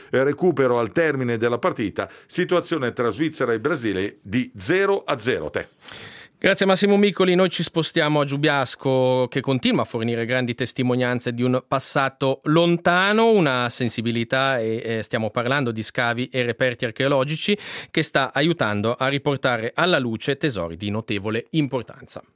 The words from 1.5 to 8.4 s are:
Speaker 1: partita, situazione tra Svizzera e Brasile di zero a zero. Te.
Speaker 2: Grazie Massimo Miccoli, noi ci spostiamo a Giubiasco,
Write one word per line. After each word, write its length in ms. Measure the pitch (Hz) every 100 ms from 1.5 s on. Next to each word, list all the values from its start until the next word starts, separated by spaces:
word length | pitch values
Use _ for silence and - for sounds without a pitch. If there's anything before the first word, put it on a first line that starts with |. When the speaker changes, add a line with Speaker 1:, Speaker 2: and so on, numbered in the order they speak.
| 120
Speaker 1:
partita, 520 | 185 147 104 - 98 - -
situazione 680 | - 175 180 170 165 120
tra 200 | - 120
Svizzera 420 | 107 160 156 123
e 80 | 113
Brasile 560 | 135 165 113 92 98 -
di 300 | 98 120 120 101
zero 460 | 95 185 196 196 -
a 120 | 139
zero. 300 | 110 95 76
Te. 180 | - - _ - - - - - _
Speaker 2:
Grazie 280 | 180 190 190
Massimo 320 | 185 202 202
Miccoli, 360 | 208 - 185
noi 160 | 180 185
ci 140 | -
spostiamo 560 | 165 165 156 170 151 151
a 60 | 143
Giubiasco, 1040 | 139